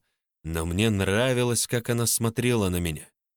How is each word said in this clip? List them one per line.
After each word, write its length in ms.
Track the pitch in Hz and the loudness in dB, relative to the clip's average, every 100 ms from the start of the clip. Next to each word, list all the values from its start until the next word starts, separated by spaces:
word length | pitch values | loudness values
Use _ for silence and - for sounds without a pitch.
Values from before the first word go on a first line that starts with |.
| _ _ _ _ | _ _ _ _
но 220 | 78 82 | -6 -4
мне 240 | 85 90 113 | -2 0 2
нравилось, 800 | 101 95 104 131 123 120 113 - | 2 2 2 2 0 0 0 -2
как 220 | 120 - | -4 -2
она 180 | 117 113 | -2 0
смотрела 640 | - 117 120 123 117 95 | 0 -2 0 0 2 2
на 80 | 90 | 0
меня. 320 | 87 73 - _ _ | -2 -6 -12 _ _